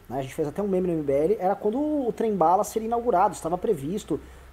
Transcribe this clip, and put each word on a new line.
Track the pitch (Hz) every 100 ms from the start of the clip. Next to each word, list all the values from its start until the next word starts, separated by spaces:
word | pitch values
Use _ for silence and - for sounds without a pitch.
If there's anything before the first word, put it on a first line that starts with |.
| -
né, | 127
a |
gente | 135
fez | - 147
até | 147
um | 202
meme | 185 185
no |
M | 165
B | 143
L, | 139 160 220
era | 190
quando | 196 208 240
o | 302 302 247
trem-bala | - 226 202 180 185
seria | 202 226 220
inaugurado, | 233 240 175 202 160
estava | 165 175
previsto, | 226 170 135 196 - 143 - - -